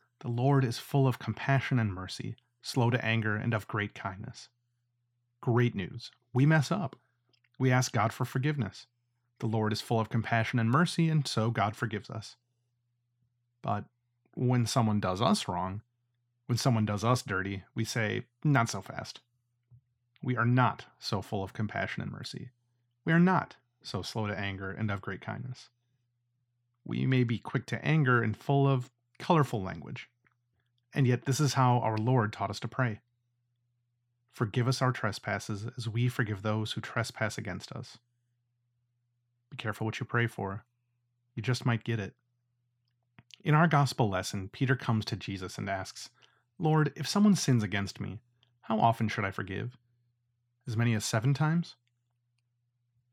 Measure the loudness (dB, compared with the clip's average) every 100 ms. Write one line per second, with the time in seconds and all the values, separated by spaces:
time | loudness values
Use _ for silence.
0 | _ -12 -6 0 4 4 2 -2 -2 2
1 | 2 2 -4 -4 0 0 2 0 0 -2
2 | -8 -10 -10 -12 _ _ -6 0 2 2
3 | 0 0 0 -2 -2 -2 -2 -4 -4 -6
4 | -10 -10 -12 -16 -20 _ _ _ _ _
5 | _ _ _ _ 0 4 2 0 -6 -10
6 | -16 _ _ 2 6 6 4 -2 -4 -10
7 | _ _ _ _ _ -2 2 4 2 0
8 | 0 -2 -4 -2 0 -2 -4 -8 -20 _
9 | _ _ _ -8 -2 0 0 -2 0 0
10 | 0 -2 0 0 2 0 4 4 2 2
11 | 2 2 0 0 0 2 0 -2 -6 -6
12 | -8 -12 -12 -18 _ _ _ _ _ _
13 | _ _ _ _ _ _ -4 -4 -6 _
14 | _ _ _ -2 2 2 2 2 2 2
15 | 0 2 2 2 0 -4 -4 -8 -14 _
16 | _ _ _ _ -4 0 2 4 2 0
17 | 2 0 0 -4 -4 -6 -8 -6 -4 -2
18 | -2 -4 -8 _ 2 4 2 -2 -10 -12
19 | -12 -14 _ _ _ _ _ -20 _ _
20 | _ _ -4 0 4 4 4 2 -10 _
21 | -6 -6 -4 -6 -6 -6 -6 -4 -6 -6
22 | -8 -10 -12 -12 -14 _ _ _ _ _
23 | 2 6 6 4 0 -8 _ _ -8 -8
24 | -6 -4 -4 -4 -4 -6 -8 -4 -4 -4
25 | -6 -10 -8 -8 -10 -12 -18 _ _ _
26 | _ _ _ _ _ _ _ _ -6 -2
27 | 2 2 2 -2 -4 -6 -4 -4 2 4
28 | 4 4 2 -2 0 4 4 2 -2 _
29 | _ -4 2 4 4 -2 -6 -8 -10 -12
30 | -14 _ _ _ _ _ _ _ _ 0
31 | 2 2 0 0 2 4 4 4 2 0
32 | 2 2 2 0 -6 -4 -6 -2 -2 -4
33 | _ _ _ _ _ _ _ _ _ _
34 | _ _ _ -4 -2 0 0 2 0 0
35 | -4 -4 -6 -6 -6 -8 -8 -8 -6 -2
36 | -2 -2 -4 -4 -2 -2 -4 -6 -6 -6
37 | -6 -4 -4 -4 -8 -10 -10 -14 -14 -20
38 | _ _ _ _ _ _ _ _ _ _
39 | _ _ _ _ _ -8 -6 -4 -4 -4
40 | -2 0 0 -2 -6 -8 -12 _ _ _
41 | _ _ _ -6 -2 0 0 0 0 -4
42 | -4 -10 _ _ _ _ _ _ _ _
43 | _ -20 -20 -6 4 6 6 6 4 2
44 | 0 0 -4 -6 -8 -2 0 0 0 0
45 | -2 -6 -6 -8 -8 -8 -6 -6 -8 -14
46 | -18 _ _ _ _ -4 2 2 2 -2
47 | -2 4 6 6 4 4 2 -2 -4 -6
48 | -8 -10 -14 _ _ _ -4 2 2 2
49 | -2 -2 -4 -4 -6 -6 -8 -10 _ _
50 | _ _ _ _ _ _ -6 0 2 2
51 | 0 0 2 2 2 0 -2 -10 _ _
52 | _ _ _ _ _ _ _ _ _ _
53 | _